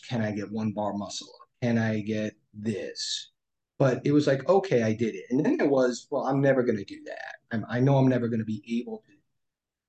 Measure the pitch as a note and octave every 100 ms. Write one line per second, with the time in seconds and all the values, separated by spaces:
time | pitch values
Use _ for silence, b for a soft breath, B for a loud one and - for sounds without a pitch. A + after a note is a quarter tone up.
0 | - A#2+ G#2+ G#2 G2 A2 A2 G2 G#2 G2+
1 | F#2 - - - - _ A#2+ A2+ A2+ A2
2 | G#2 G#2+ G#2+ - _ G#2+ A2 F#2+ C#2 -
3 | - - - _ _ _ _ - C3 B2
4 | C#3+ C#3+ C#3+ C#3 - G3 - B2 A2 A2
5 | A2 F#2+ - C3 G#3 D#4 D#3 C3 B2+ A#2+
6 | - C3+ B2+ C#3 C#3 C3 A#2 G#2 G2 G2+
7 | - - - - _ A2+ - B2 C3+ C3+
8 | C3 B2+ A#2 A#2 G#2+ G#2+ A#2 A#2 A#2 A2
9 | - G2+ _ _ _ _ _ _